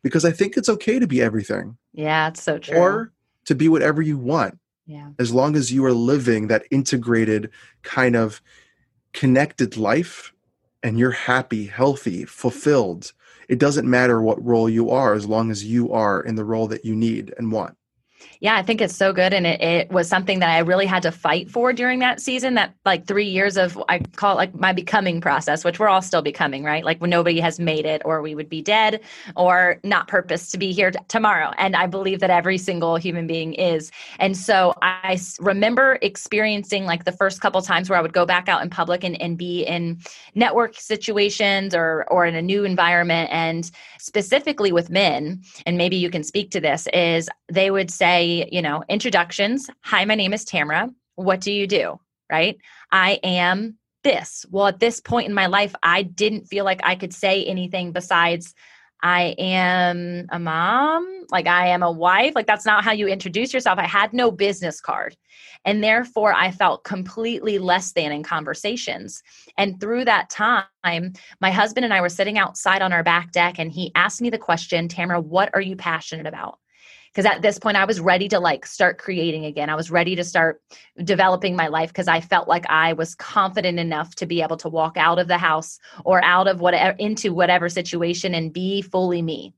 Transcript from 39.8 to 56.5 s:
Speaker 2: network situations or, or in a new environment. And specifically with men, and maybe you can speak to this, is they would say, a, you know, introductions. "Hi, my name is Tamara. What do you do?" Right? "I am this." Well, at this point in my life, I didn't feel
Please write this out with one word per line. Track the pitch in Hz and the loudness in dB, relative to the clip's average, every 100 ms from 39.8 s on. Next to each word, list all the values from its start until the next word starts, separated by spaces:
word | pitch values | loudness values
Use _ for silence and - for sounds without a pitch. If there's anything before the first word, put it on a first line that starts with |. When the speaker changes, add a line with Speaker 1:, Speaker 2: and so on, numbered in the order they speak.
| 170 170 - - - 202 | -4 -8 -14 -20 -8 0
Speaker 2:
network | 233 208 226 - | 2 2 -2 -4
situations | - 214 220 208 202 196 202 196 196 | -8 -6 -2 0 0 2 0 0 0
or, | 175 160 160 - | 0 0 -2 0
or | 180 170 | 2 2
in | 165 | 0
a | |
new | 175 202 202 | -2 0 0
environment. | 185 170 175 175 165 160 | 2 4 4 2 0 0
And | 160 165 165 170 - - - | -2 -2 -4 -8 -14 -20 -20
specifically | - 214 196 269 302 294 202 | -6 -4 0 0 0 0 2
with | 170 170 | 2 2
men, | 180 190 135 151 185 - - - | 2 2 2 -4 -8 -12 -10 -4
and | 175 | 0
maybe | 175 185 | 2 0
you | 175 | -2
can | 175 | -4
speak | 147 202 196 | -4 -6 -4
to | 190 | -2
this, | 160 151 - | 0 -2 0
is | 180 170 165 160 - - | 2 2 0 -2 -12 -4
they | 185 196 | 0 2
would | 196 180 | 2 -2
say, | - 175 | 0 4
a, | 180 170 170 - | 4 2 -2 -2
you | 139 | -4
know, | 147 151 - | -4 -6 -4
introductions. | 208 247 185 170 - 202 269 - - | -4 0 0 0 -2 -2 -2 -8 -18
"Hi, | - 202 202 | -2 0 0
my | 214 | 0
name | 190 | 0
is | 214 - | -4 -4
Tamara. | 175 151 160 240 - _ - | -4 0 -2 -4 -10 _ -4
What | 185 185 | 0 0
do | 196 | 0
you | 202 196 | -2 0
do?" | 190 85 - _ _ _ | 0 -2 -6 _ _ _
Right? | 156 180 - _ - - | 0 0 -2 _ -20 0
"I | 190 185 202 | 2 2 2
am | 185 180 175 190 220 220 _ _ | 0 0 2 0 -4 -12 _ _
this." | - - - - - | 0 0 -4 -16 -8
Well, | 185 202 | 0 0
at | 190 | 2
this | 233 226 | -2 -2
point | - 233 190 | -2 -2 0
in | |
my | 202 185 | 0 2
life, | 196 208 - | 2 0 0
I | 165 180 | 2 2
didn't | 185 175 214 214 | 0 -2 -2 -2
feel | - | -6